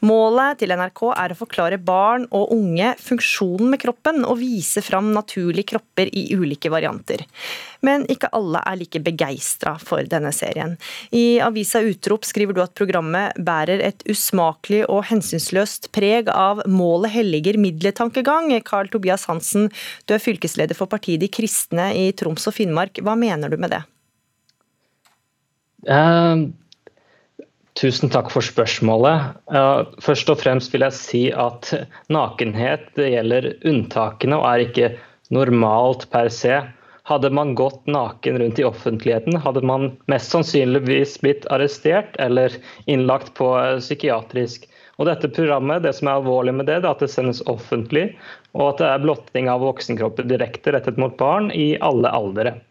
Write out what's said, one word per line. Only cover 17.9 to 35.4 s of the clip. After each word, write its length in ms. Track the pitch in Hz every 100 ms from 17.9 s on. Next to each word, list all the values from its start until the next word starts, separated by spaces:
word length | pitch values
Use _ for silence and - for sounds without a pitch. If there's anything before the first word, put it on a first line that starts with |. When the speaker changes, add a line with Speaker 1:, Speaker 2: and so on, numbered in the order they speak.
| 196 233 247 254 302 330 240
Speaker 1:
Carl 240 | - 202 196
Tobias 340 | 226 185 190 -
Hansen, 400 | 165 - 202 208 - - - -
du 100 | 214
er 60 |
fylkesleder 540 | 226 202 165 - 156 165
for 140 | 190
partiet 300 | 208 - 165
De 80 | 190
Kristne 580 | - 220 - - 170 185 202
i 140 | 185 190
Troms 320 | 165 156 -
og 80 | -
Finnmark. 440 | 202 160 190 -
Hva 120 | 196 226
mener 340 | 233 165 147
du 40 | 156
med 120 | 175
det? 80 | - 160 _ _ _ _ _ _ _ _ _ _ _ _ _ _ _ _ _ _ _ -
Speaker 2:
Eh, 540 | 139 156 170 170 165 151 - _ - - _ _ _ _ _ - _ _ -
tusen 320 | 135 123 131
takk 160 | 127 117
for 120 | -
spørsmålet. 960 | 120 - 113 - 110 110 131 160 135 - -
Eh, 320 | 151 135 139 - -
først 240 | - 143 -
og 140 | 147
fremst 320 | 135 131 127
vil 100 | 127
jeg 140 | 135 131
si 240 | - 123 127
at 400 | 127 123 120 - 147 139 - _
nakenhet, 760 | 156 120 - 117 107 123 151 151 -
det 80 | 139
gjelder 400 | 120 113 120 127 -
unntakene 720 | 160 143 110 - 110 - 123 151
og 80 | 127
er 160 | 120 120
ikke 260 | 120 120 117 - _ _
normalt 720 | 127